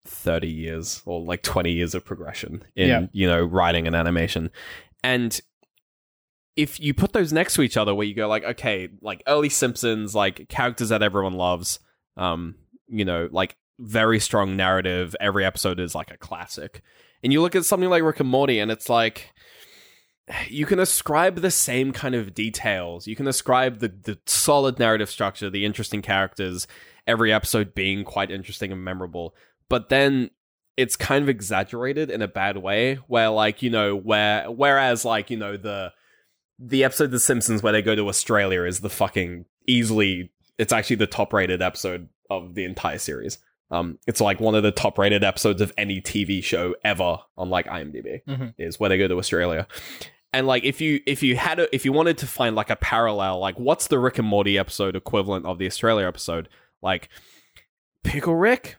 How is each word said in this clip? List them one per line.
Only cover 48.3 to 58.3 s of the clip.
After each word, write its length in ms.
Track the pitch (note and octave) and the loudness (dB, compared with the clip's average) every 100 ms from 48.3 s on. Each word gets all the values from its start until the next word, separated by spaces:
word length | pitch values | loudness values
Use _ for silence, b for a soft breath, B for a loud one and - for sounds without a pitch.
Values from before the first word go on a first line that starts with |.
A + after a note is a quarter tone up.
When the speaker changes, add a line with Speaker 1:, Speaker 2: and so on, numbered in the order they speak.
| C3+ B2+ - | -8 -8 -8
Speaker 1:
is 220 | E2 E2 | -10 -2
where 80 | G2+ | 2
they 80 | F#2 | 4
go 100 | F#2+ | 4
to 100 | F2+ | 2
Australia. 480 | F2 F2 F2 E2 E2+ B B B B B _ | 0 0 0 0 -4 B B B B B _
And, 140 | C3 C3 | -2 2
like, 180 | B2+ | 2
if 160 | A#2+ C3+ | 2 0
you, 200 | D#3 C#3+ - | 0 0 0
if 160 | C#3 | 0
you 140 | C3+ A#2+ | 2 2
had 220 | C#3+ D#3+ | 0 0
a, 140 | E3 | 0
if 100 | C3 | 0
you 80 | C3+ | 0
wanted 260 | C#3 E3 E3 | 2 2 0
to 80 | C3 | -4
find, 280 | - A#2+ | -2 0
like, 140 | A2 G#2+ | 0 -2
a 60 | A2 | -2
parallel, 600 | - A2+ A#2 G#2 F#2+ F#2 | 0 2 2 2 -2 0
like, 180 | F#2+ F#2 | -2 -2
what's 280 | B2 D#3+ - | 0 0 2
the 100 | C#3+ | 2
Rick 200 | B2+ - | 2 2
and 100 | A2 | 0
Morty 300 | G2+ G2+ G2 | 2 4 2
episode 360 | F#2+ - G2 F#2 | 0 -2 -2 -2
equivalent 500 | - A2 F#2+ F#2+ E2+ | -2 -2 0 -2 -4
of 120 | F2 | -4
the 80 | F#2+ | -4
Australia 400 | - A2+ A2 F#2 | 0 2 2 0
episode? 420 | E2+ - E2+ E2 b b b | -4 -6 -6 -8 b b b
Like, 260 | F#2 F#2 - b b b b b b _ _ _ | -4 -4 -6 b b b b b b _ _ _
Pickle 300 | - D3 E3+ | -4 -2 0